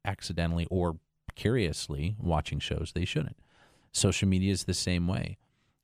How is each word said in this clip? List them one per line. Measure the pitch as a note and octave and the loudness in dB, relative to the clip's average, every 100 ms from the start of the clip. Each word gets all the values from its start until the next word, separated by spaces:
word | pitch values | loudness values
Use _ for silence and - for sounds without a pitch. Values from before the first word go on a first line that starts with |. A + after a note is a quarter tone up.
| - | -8
accidentally | G2 - E2 E2 E2+ E2+ | -6 -6 -2 0 0 0
or | F#2 F2 D#2+ _ _ - - | 0 0 -2 _ _ -20 -2
curiously | G#2 B2+ E2+ D2+ - C#2+ E2+ G#2+ | 0 2 2 -2 -6 -4 -2 -2
watching | E2+ D#2 - D2 | 0 0 0 -4
shows | - D2 D#2+ E2+ | -4 -4 -4 -2
they | F2+ | -2
shouldn't. | - - - _ _ - _ _ | -2 -4 -8 _ _ -20 _ _
Social | - G2+ - G2 | 2 2 4 4
media | F#2 G2 | 4 4
is | F#2 | 2
the | - | 0
same | F2 - F2 F2 | -2 0 2 2
way. | - E2 G2 _ _ _ _ | 0 -4 -8 _ _ _ _